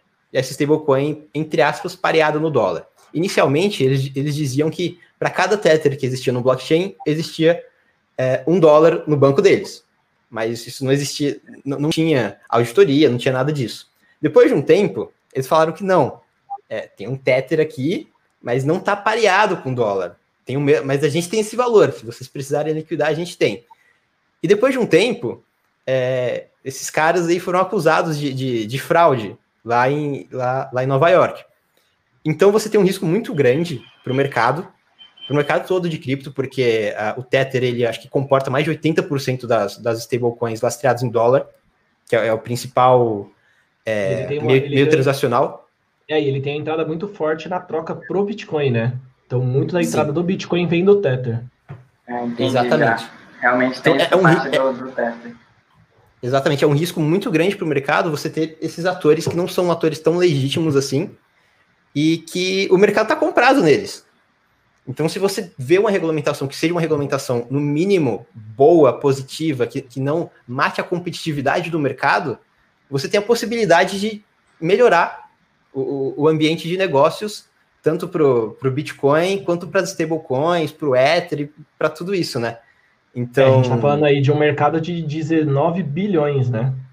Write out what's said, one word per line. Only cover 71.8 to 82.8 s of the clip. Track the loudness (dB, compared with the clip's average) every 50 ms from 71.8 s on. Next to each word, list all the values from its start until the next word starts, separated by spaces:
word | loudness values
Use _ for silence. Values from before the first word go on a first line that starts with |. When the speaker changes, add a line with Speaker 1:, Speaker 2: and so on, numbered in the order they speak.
| -2 -2 -4 -2 0 0 0 0 -2 -4 -8 -8 _ _ _ _ _ _ _ _ _ _
Speaker 1:
você | -6 -6 -4 -2
tem | -2 -2
a | 0
possibilidade | 0 -2 -2 -2 -4 -2 -2 2 4 4 4 4 2 -2 -4
de | -4 -6 -6 -8 -14 _ _ _ _ _ _ _
melhorar | 0 0 2 4 6 6 6 4 2 0 -4 -10 -18 -20 _ _ _ _ _ _ _ _ _
o, | -6
o, | -6 -4 -4 -4 -4 -4 -2 0 2
o | 2
ambiente | 2 2 2 0 0 -2 -4 -6
de | -4
negócios, | -2 -2 0 2 4 2 2 2 -2 -8 -10 -10 -12 -18 _ _ _ _ _ _ _ _
tanto | -2 -2 -2 -4 -6
pro, | -2 2 2 4 4 2 0 -2 -6 -4
pro | -4 -4
Bitcoin, | -4 -4 -6 -8 -8 -2 0 2 2 2 2 0 -2 -2 -2
quanto | -4 -4 -4 -4
pras | -4 -2 -2 -2 -2
stablecoins, | -4 -6 -4 -4 -4 -6 -4 -4 -4 -2 0 0 0 0 -2 -4
pro | -6 -6 -2 0 2
Ether, | 4 4 4 4 2 0 -2 -6 -6 -6
e | -8 -12 -18 -20 -20 _
pra | _ -4 -4
tudo | -4 -6 -6 -4 -4
isso, | -4 -4 -4 -4 -4
né? | -4 -4 -6 -10 -16 _ _ _